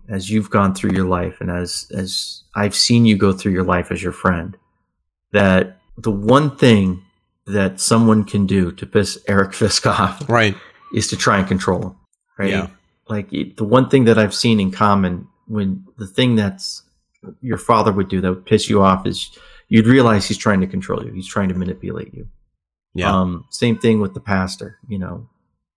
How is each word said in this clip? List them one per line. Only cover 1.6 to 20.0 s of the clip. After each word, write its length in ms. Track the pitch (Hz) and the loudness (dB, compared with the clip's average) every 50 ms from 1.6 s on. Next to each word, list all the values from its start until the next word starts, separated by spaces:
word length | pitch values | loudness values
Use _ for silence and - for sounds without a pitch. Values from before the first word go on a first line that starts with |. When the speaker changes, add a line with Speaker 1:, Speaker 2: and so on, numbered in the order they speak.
| 90 87 - - - - - | -6 -6 -8 -12 -12 -10 -10
Speaker 1:
as 480 | 95 95 95 - - - - - - _ _ - | -8 -8 -8 -8 -10 -10 -10 -14 -18 _ _ -4
I've 200 | - - 101 - | -2 -2 -2 0
seen 300 | - - - 120 117 117 | -2 0 2 4 4 6
you 120 | 113 107 95 | 4 4 4
go 140 | 104 98 92 | 2 2 0
through 200 | 92 - 104 92 | 0 -2 -2 -2
your 100 | 90 90 | 0 0
life 280 | 90 90 90 85 - | 0 0 -2 -2 -4
as 120 | 92 87 90 | -6 -6 -6
your 80 | 87 80 | -8 -8
friend, 420 | - - 98 90 85 82 95 - - _ _ _ _ _ _ _ _ _ _ _ _ _ _ | -2 0 0 0 0 -4 -8 -14 -18 _ _ _ _ _ _ _ _ _ _ _ _ _ _
that 480 | - 101 101 95 92 92 92 - - _ _ _ - 113 | 0 2 4 4 4 4 2 -2 -6 _ _ _ -20 -6
the 140 | 107 113 | -4 -4
one 440 | 101 98 101 110 127 143 151 143 131 - | -4 -2 2 4 4 4 4 2 0 2
thing 440 | 156 127 113 101 95 92 90 92 - _ _ _ _ _ _ _ _ - | 4 6 6 6 4 2 -2 -4 -10 _ _ _ _ _ _ _ _ -6
that 320 | 98 101 95 92 95 - | -2 -2 -2 -2 -2 -4
someone 460 | - - 117 113 117 110 110 107 101 | -2 0 2 4 4 4 4 2 0
can 200 | - - 101 98 | 0 -2 -2 0
do 260 | 92 98 98 92 85 - | 2 2 0 0 0 -4
to 120 | - - | -10 -14
piss 320 | - - 107 98 - - - - - | -6 -4 -4 -4 -4 -6 -10 -6 -2
Eric 260 | 98 98 98 95 - | 0 0 0 -2 -2
Fisk 340 | - 110 98 - - - 123 | -2 -2 -2 0 0 -2 -2
<laughs> 120 | 92 95 | 0 0
off 300 | 98 95 - - 147 131 | -2 -2 -4 -6 -4 -2
Speaker 2:
Right. 260 | 117 120 110 104 98 - - - _ _ _ - - | 0 2 2 0 -2 -4 -12 -20 _ _ _ -8 -6
Speaker 1:
is 140 | 110 - - | -6 -4 -4
to 100 | - 95 | -6 -2
try 220 | - 127 107 98 | 0 0 2 2
and 80 | 92 - | 0 0
control 340 | 95 95 - 104 90 87 - 92 | -2 -2 0 -2 -2 -2 -4 -8
him, 80 | - _ _ _ _ _ _ _ _ - | -14 _ _ _ _ _ _ _ _ -6
right? 120 | 98 95 | -4 -4
Speaker 2:
Yeah. 180 | 98 98 85 90 - _ _ _ _ _ _ - | -2 -4 -6 -8 -12 _ _ _ _ _ _ -10
Speaker 1:
Like, 240 | 110 104 95 - - | -10 -10 -8 -8 -8
it, 240 | 73 - - - - | -8 -8 -8 -8 -8
the 60 | 110 | -2
one 240 | 104 117 131 131 127 | 2 2 2 4 4
thing 160 | 143 135 120 | 2 4 6
that 120 | 113 110 110 | 6 6 6
I've 160 | 107 98 - | 4 2 0
seen 260 | - - 120 113 104 | -2 0 2 2 2
in 120 | 95 95 | 2 -2
common 560 | 95 - 107 104 101 98 95 90 87 87 - - _ _ _ - | 0 2 2 4 4 4 2 0 -2 -6 -10 -14 _ _ _ -8
when 380 | 110 104 98 95 92 95 - - _ - | -6 -4 -4 -4 -4 -6 -10 -16 _ -16
the 100 | 104 95 | -16 -6
thing 280 | - - 127 123 117 | -2 0 2 2 2
that's 460 | 110 104 98 95 - - - - - - _ _ _ _ _ _ _ - 185 - _ | 2 2 0 -4 -6 -12 -12 -12 -14 -18 _ _ _ _ _ _ _ -20 -20 -20 _
your 160 | 131 123 107 95 | -10 -8 -8 -6
father 340 | - - 120 107 104 110 | 0 2 2 4 4 2
would 160 | 95 101 95 95 | 2 0 -2 -2
do 120 | 98 92 | -2 -2
that 80 | 95 92 | 0 -2
would 160 | 92 - - | -2 -4 0
piss 240 | - 110 104 - - | 0 0 0 2 2
you 120 | 107 101 | 2 4
off 240 | 98 95 95 95 - | 6 4 4 2 0
is 260 | 98 - - - - - - - - - - _ _ | -4 -6 -6 -10 -12 -16 -20 -20 -20 -20 -20 _ _
you'd 180 | - 113 107 117 | 2 4 6 6
realize 400 | 127 135 | 6 6